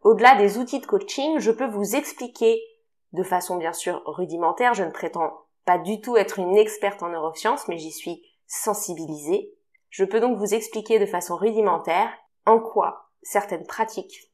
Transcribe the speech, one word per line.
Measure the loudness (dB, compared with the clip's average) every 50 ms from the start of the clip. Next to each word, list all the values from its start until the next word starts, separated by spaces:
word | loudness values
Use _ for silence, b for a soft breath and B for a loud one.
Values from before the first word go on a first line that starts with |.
au-delà | 6 6 6 8 8 8 8
des | 8 6 4 4 0
outils | -4 -4 -4 -6
de | -2
coaching, | 0 0 0 0 -2 -4 -2 -2 0 0 2
je | 2 2
peux | 2 2 -2
vous | -4 -2 -4 -2 -2 -2
expliquer | -2 -4 -4 -10 -12 -12 -12 -4 2 2 4 4 2 -2 -8 _ _ _ _ _ _ _ _ -6
de | -6 -2
façon | 0 -2 -2 -2 -2 -4
bien | -4 -4 -4
sûr | -6 -4 -4 -4 -4 -4 -8
rudimentaire, | -10 -6 -6 -6 -6 -4 -2 0 0 0 2 2 2 2
je | 2 -2
ne | -4
prétends | -6 -8 -8 -6 -4 -2 -4 -4 -4 -10 _ _ _ _ _
pas | 0 2 2
du | 2 -4 -6 -6
tout | -4 2 2 2
être | 2 2 -2 -4
une | -2 2 4 4
experte | 4 4 0 -4 -4 -4 -4 -4 -8
en | -8
neurosciences, | -6 -6 -6 -6 -6 -4 -2 -2 -2 -2 -4 -8
mais | -10 -8
j'y | -10 -12 -14
suis | -12 -10 -10 -10 b b b b b _
sensibilisée. | _ -10 -6 -4 -4 -4 -4 -6 -8 -8 -8 -8 -10 -10 -8 -4 -2 -2 -2 -2 -6 -14 _ _ _ _ _ _ _
Je | -4 -4 -2
peux | 0 2 2
donc | 2 2 0 0
vous | 0 -2 -2
expliquer | -2 -2 -6 -8 -10 0 2 2 2
de | 2
façon | 2 0 -4 -4 -4 -4 -2
rudimentaire | 0 0 2 2 2 2 2 0 0 0 0 0 0 0 -4 -10 _ _ _ _ _
en | 4 4 4
quoi | 4 0 -2 0 0 0 -4 -8 -16 _ _ _
certaines | _ -2 -2 -2 -2 -2 -6 -8 -8
pratiques | -10 -4 -4 -4 -4 -4 -10 -12 -12 -18 -20 -20 _